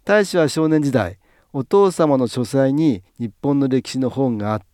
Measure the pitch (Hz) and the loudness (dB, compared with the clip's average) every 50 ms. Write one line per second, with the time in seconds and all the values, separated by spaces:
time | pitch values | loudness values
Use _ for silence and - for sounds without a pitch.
0 | - - 208 214 202 - - 175 156 139 - 160 160 156 156 151 147 139 127 120 | -2 0 2 2 2 2 2 0 2 2 2 0 0 2 2 2 2 0 0 0
1 | 98 87 98 - _ _ _ _ _ _ - 139 127 - 202 202 202 185 - - | -2 -4 -8 -14 _ _ _ _ _ _ -8 -8 -4 0 2 2 4 2 2 2
2 | 160 151 139 127 123 - - 123 120 - 139 135 135 135 139 151 160 151 113 90 | 2 2 2 2 0 -2 -2 -4 -4 -2 0 0 2 2 2 2 2 0 0 -2
3 | - _ _ - 117 104 - _ - 143 143 139 139 131 131 127 - - - 131 | -6 _ _ -10 -10 -10 -8 _ -4 -2 0 0 0 0 0 -2 -4 -4 -6 -4
4 | 131 120 - 131 139 127 117 104 101 107 107 101 - _ | -4 -4 -2 -2 -2 -2 -2 -4 -4 -4 -4 -6 -8 _